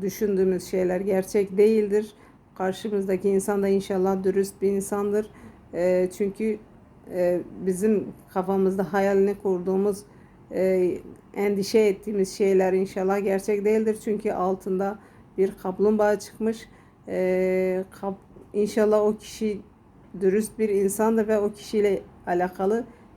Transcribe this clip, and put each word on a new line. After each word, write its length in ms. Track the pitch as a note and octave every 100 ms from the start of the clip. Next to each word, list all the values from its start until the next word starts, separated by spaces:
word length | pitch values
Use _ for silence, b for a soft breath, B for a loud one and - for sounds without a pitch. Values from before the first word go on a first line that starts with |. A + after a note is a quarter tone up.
düşündüğümüz 640 | G3 - G#3+ F#3+ F#3+ F#3
şeyler 360 | - F#3+ F3+ F3+
gerçek 560 | G3 F#3+ F#3+ G#3 G3 F#3+
değildir. 580 | G#3 A3 G#3 G#3 G#3+ - B B _
Karşımızdaki 760 | - F#3 F#3+ A3 G3+ G3 F#3+ G3
insan 340 | G3 G3 G3+
da 60 | G3
inşallah 560 | G3 G3 F#3+ F#3+ F#3+
dürüst 380 | F#3+ F#3+ G3 -
bir 100 | F#3+
insandır. 580 | G3 F#3+ G3+ G3+ G#3 G#3 B B B -
E, 340 | E3 F3+ F3+ F3+ -
çünkü, 400 | G3+ - A3 G#3+ - - - - -
e, 260 | F3+ F3+ F3 - - F3+
bizim 420 | F3+ G#3+ G3+ B2+ - -
kafamızda 580 | G3 F3+ G3 F#3+ F#3+ F#3+
hayalini 420 | G3 G3 G3 G3 G3
kurduğumuz, 640 | G3 F3+ F3+ F#3+ G3+ G3 - B B B -
e, 380 | - F#3 F#3 F3+ - - - -
endişe 440 | - G3+ G3+ F#3+ A3
ettiğimiz 540 | G#3+ G3 G#3+ G3+ F#3+
şeyler 400 | - G3 F#3+ F#3
inşallah 520 | F#3+ F#3+ G3+ F#3+ G3+
gerçek 400 | G3 F#3+ F#3+ G#3
değildir. 340 | G3+ A3 A3 G#3+
Çünkü 280 | A3+ G#3 G#3+
altında 680 | - F#3 F#3+ G3+ F#3 G3 G#3+ B B B -
bir 140 | F#3+ G3+
kaplumbağa 560 | F#3 F#3 G#3 G#3+ G#3 G#3
çıkmış. 500 | - - A3 A3 - B B B -
E, 760 | F#3 F#3 F#3 F#3 F#3 F#3 F#3 F#3+
kap-, 300 | - G3 G3 - - -
inşallah 500 | G3+ G#3 A3+ G#3+ G#3+
o 140 | G#3 G#3+
kişi 440 | - - G#3+ G3+ - _ - - - F3
dürüst 380 | F#3+ G3+ G#3+ -
bir 100 | A3
insandır 600 | G3+ G3 G3 A3 A3+ G#3+
ve 100 | G#3+
o 140 | G#3
kişiyle 500 | G#3 - A3 G3+ F#3+ - - -
alakalı 580 | F3 F3+ F3+ F#3+ A3+ B3+ B B